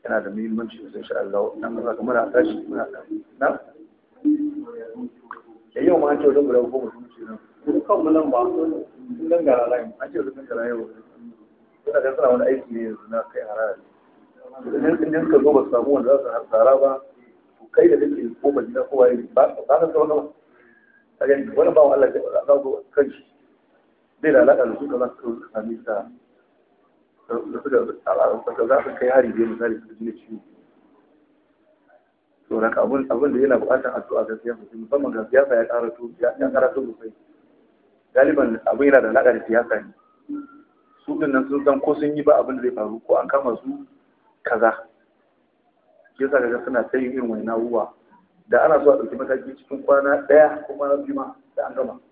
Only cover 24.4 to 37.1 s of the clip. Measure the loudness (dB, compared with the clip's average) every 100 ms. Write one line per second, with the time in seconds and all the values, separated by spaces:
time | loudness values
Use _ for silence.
24.4 | 6 4 2 -4 -6 -4 -4 -6 -10 -10
25.4 | -10 -10 -10 -10 -8 -8 -8 -20 _ _
26.4 | _ _ _ _ _ _ _ _ _ -8
27.4 | -8 -10 -2 -2 -2 -8 -4 0 0 0
28.4 | -6 -6 0 0 -2 -4 2 2 2 0
29.4 | -2 -2 -6 -6 -12 -12 -12 -12 _ -20
30.4 | _ _ _ _ _ _ _ _ _ _
31.4 | _ _ _ _ _ _ _ _ _ _
32.4 | _ -2 -2 0 0 -2 -2 0 0 2
33.4 | 2 2 2 0 0 -8 -6 -6 -4 -8
34.4 | -10 -12 -16 -18 -4 -4 -2 -6 2 2
35.4 | 4 0 0 -4 -4 -8 -16 -4 -4 -2
36.4 | -2 0 0 -2 -8 -12 -18